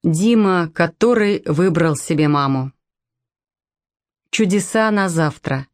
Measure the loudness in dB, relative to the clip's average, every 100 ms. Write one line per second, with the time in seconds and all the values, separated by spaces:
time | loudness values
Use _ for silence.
0 | -2 0 2 2 2 0 -2 -2 -4 0
1 | 0 2 0 -2 -2 0 0 2 0 -2
2 | -4 0 2 2 0 -2 -6 _ _ _
3 | _ _ _ _ _ _ _ _ _ _
4 | _ _ _ -2 0 0 0 0 0 0
5 | 0 0 -2 -4 -8 -8 -8